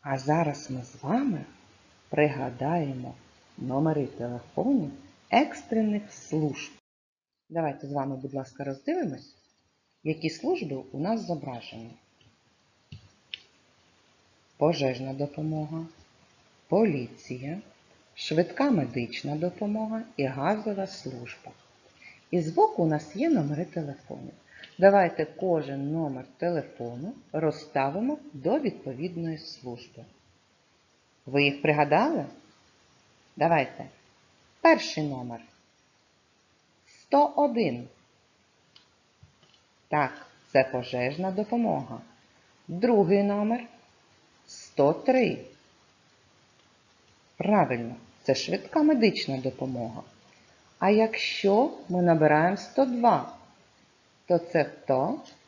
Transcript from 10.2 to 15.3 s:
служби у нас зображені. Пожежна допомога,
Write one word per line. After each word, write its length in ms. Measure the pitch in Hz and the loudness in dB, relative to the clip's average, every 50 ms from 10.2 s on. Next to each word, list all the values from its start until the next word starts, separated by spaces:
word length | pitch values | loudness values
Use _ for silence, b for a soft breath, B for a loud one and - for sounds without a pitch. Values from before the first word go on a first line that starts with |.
| - 160 | -4 -6
служби 460 | 160 - - 277 370 339 226 147 139 131 - - | -6 -4 -4 -2 -2 -2 -4 -6 -8 -10 -10 -10
у 80 | - 135 | -8 -6
нас 280 | 151 196 226 226 185 | -2 -2 -2 -4 -4
зображені. 640 | 170 175 147 135 135 123 120 - - - 113 113 117 - _ _ _ _ _ _ _ _ _ _ _ _ _ _ _ _ _ _ _ - - _ - _ _ _ _ - - _ _ _ _ _ _ _ _ _ _ _ _ _ _ _ _ _ _ _ _ _ _ _ | -6 -6 -6 -6 -10 -10 -12 -12 -14 -16 -16 -16 -18 -20 _ _ _ _ _ _ _ _ _ _ _ _ _ _ _ _ _ _ _ -20 -20 _ -20 _ _ _ _ -18 -18 _ _ _ _ _ _ _ _ _ _ _ _ _ _ _ _ _ _ _ _ _ _ _
Пожежна 560 | _ 147 156 170 139 139 131 127 120 131 135 135 | _ 2 2 2 2 0 0 0 -2 -6 -8 -6
допомога, 720 | 135 143 143 | -6 -6 -6